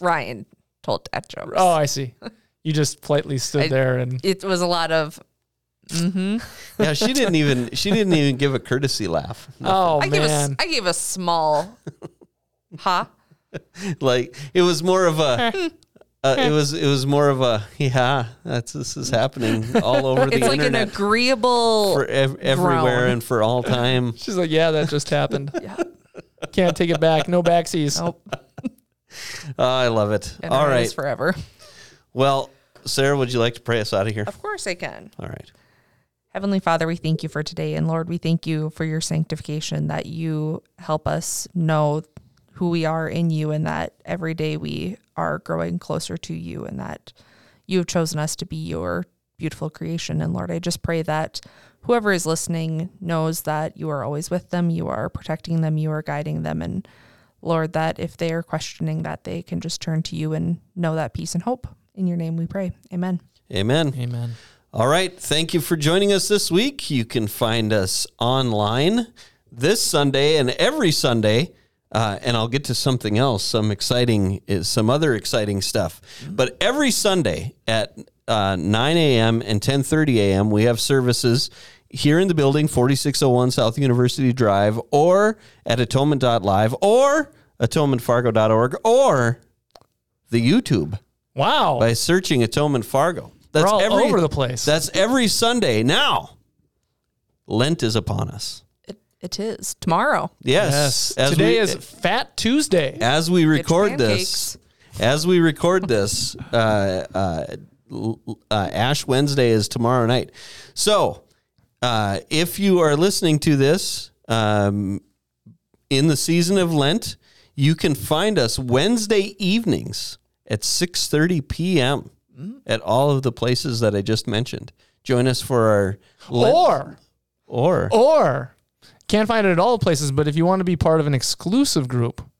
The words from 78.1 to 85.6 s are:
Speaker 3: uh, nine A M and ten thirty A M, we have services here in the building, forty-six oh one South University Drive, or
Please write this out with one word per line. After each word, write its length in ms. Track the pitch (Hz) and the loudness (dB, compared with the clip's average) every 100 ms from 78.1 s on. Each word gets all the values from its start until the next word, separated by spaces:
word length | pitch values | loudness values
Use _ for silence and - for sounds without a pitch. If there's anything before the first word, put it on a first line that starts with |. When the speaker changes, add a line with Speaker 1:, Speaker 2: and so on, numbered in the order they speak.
| _ - | _ -4
Speaker 3:
uh, 300 | 110 98 92 | 0 0 0
nine 380 | 85 110 139 170 | 0 0 2 2
A 200 | 151 120 | 4 4
M 220 | 113 117 | 4 2
and 200 | 110 107 | 0 -2
ten 220 | - 139 | 0 0
thirty 360 | 135 156 151 117 | 0 0 2 4
A 140 | 101 | 4
M, 180 | 95 107 | 4 2
we 120 | 104 | 4
have 180 | 117 117 | 2 2
services 680 | - 135 123 117 123 120 - - - - _ | 2 2 2 2 2 0 -2 -8 -20 -20 _
here 300 | 127 143 160 | -2 2 4
in 80 | 190 | 4
the 60 | 160 | 4
building, 320 | 139 147 151 | 4 4 2
forty-six 560 | 127 123 139 147 - | 2 2 2 0 2
oh 60 | 139 | 4
one 200 | 123 127 | 4 4
South 280 | 135 113 127 | 2 0 2
University 540 | 135 123 123 - 131 | 2 4 2 2 0
Drive, 460 | 131 110 98 104 113 - | 2 4 4 4 0 0
or 460 | 143 165 190 214 214 - _ | 2 4 6 4 0 -12 _